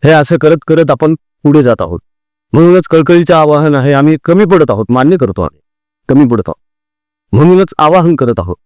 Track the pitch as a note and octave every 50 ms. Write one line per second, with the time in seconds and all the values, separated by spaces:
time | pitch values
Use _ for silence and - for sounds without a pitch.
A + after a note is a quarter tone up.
0 | - C#3 D#3+ D#3 D3 - E3+ D3 C#3 D3+ E3 D#3 - - D#3+ D#3+ E3 C#3 D3 B2
1 | - D#3 D#3+ - _ _ _ _ _ D3 C#3+ D3+ C#3 B2 A2+ - F#2 E2+ F2 E2+
2 | _ _ _ _ _ _ _ _ _ _ - B2 E3 F3 F3+ F#3 F3 - - D#3+
3 | D#3 C3+ F3 E3+ E3+ - F3 D#3+ D#3 D3+ D3+ D3 D3+ D#3 D3 C#3 B2+ C#3 C#3+ C3+
4 | C#3 D3+ D#3 C#3+ _ - E3+ F#3 G#3+ F3 F#3+ F#3 D#3 A#2+ A2+ G2 A2 - A#2+ B2+
5 | C3 D3 F#3 F3+ C3+ G2+ F#2 - F2+ D#2 _ _ _ _ _ _ _ _ _ _
6 | _ _ C3 C3+ D3 B2 A#2+ A2 - - D#2+ _ _ _ _ _ _ _ _ _
7 | _ _ _ _ _ _ - G#2+ D3 E3+ F#3 F#3 G3 - - - D3+ D3+ E3 F#3
8 | E3+ E3 E3+ C3+ C3 A#2+ A#2 - F2+ F2 F2+ _ _